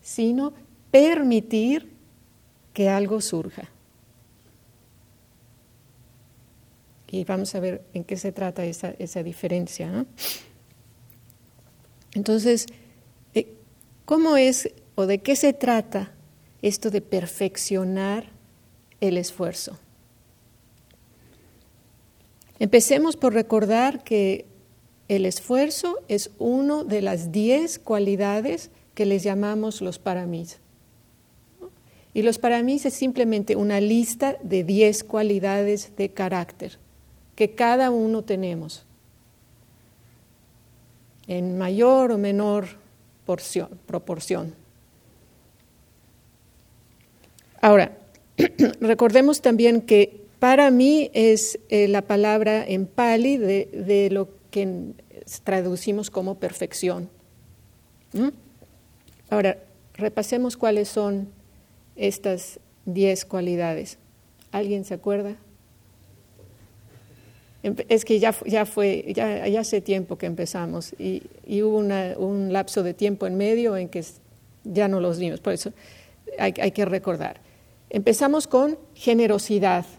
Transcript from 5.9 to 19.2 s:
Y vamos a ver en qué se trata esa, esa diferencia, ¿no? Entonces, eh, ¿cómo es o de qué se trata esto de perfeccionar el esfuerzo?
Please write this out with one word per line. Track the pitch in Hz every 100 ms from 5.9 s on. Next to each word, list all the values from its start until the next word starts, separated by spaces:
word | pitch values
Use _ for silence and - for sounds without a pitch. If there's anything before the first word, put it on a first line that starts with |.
| _ - _ _ _ _ _ _ _ _ _ -
Y | 190
vamos | 175 190 196
a | 196
ver | 180 180 -
en | 180
qué | 170 185
se | 196
trata | 185 185 180
esa, | 175 170 180 -
esa | 175 185
diferencia, | 165 170 170 175 175 - 165
¿no? | 196 254 - - - - - _ _ _ _ - - _ _ _ _ _ _ _ _ _
Entonces, | 208 202 220 220 233 - - - _ _ _ _
eh, | - - - - _ _ _
¿cómo | - 311 320 294
es | 262 254 - - - -
o | 190
de | 202
qué | 226 269
se | 294
trata | 277 254 226 214 202 196 - - _ _ _
esto | 208 202 226
de | 202
perfeccionar | 202 190 175 - 196 190 - 190 185 190 190 208 - - _ _ _ _ _ _
el | 196
esfuerzo? | 180